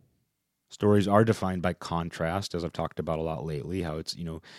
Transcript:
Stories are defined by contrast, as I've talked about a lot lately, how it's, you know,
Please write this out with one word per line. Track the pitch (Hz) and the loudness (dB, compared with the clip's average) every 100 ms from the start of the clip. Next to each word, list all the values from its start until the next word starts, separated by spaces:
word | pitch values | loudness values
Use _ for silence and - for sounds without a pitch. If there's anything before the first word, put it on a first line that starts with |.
| _ _ _ _ _ _ _ | _ _ _ _ _ _ _
Stories | - 104 104 98 | 0 6 6 6
are | 101 | 6
defined | 113 - 92 92 | 6 2 -2 -2
by | 87 | -2
contrast, | 87 - 85 85 - 82 92 101 | -4 -4 -4 -4 -4 -2 -2 -4
as | 87 82 | -6 -6
I've | |
talked | - 80 - | -4 -6 -4
about | 80 78 | -4 -2
a | |
lot | 80 78 80 | -2 -4 -6
lately, | 76 69 92 | -6 -4 -4
how | 85 78 | -4 -6
it's, | 80 - | -8 -8
you | 85 | -8
know, | 80 - | -10 -14